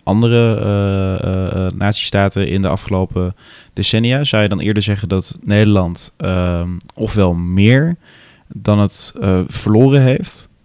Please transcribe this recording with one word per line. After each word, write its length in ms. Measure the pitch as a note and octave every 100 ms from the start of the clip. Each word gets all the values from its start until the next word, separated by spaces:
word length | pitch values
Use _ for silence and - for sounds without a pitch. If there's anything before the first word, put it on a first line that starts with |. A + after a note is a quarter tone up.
andere, 540 | - G#2 A#2 A#2 A#2 A2
eh, 540 | G#2+ G2+ G2+ G2 F#2+ F#2 F2+
eh, 360 | F#2+ F#2 F#2 F#2
eh, 60 |
natiestaten 760 | - G2+ - - G2+ G2 G2 E2
in 140 | F#2+
de 60 | F#2
afgelopen 640 | F#2 - F#2 F#2+ F#2 F2+ - - - _
decennia, 520 | - G2 A2 A#2 C3+
zou 180 | C#3+ A2
je 60 | G2+
dan 120 | F#2+
eerder 220 | G2+ G#2
zeggen 260 | G2+ G2 F2+
dat 300 | F#2+ - -
Nederland, 680 | - G#2 G#2+ G2 F2 F2 - -
ehm, 520 | F#2+ F#2 F2+ E2+ F2 F2 -
ofwel 400 | - A2 G#2+ F#2
meer 640 | E2+ F2 F#2+ G#2+ C3+ E3 E3+ _ - _ _ _
dan 300 | G2 G#2 G#2
het, 340 | G2+ - - -
eh, 200 | G2+ F#2 F2+
verloren 540 | - G#2 G#2+ C3+ C#3
heeft, 460 | B2+ C3+ - - - _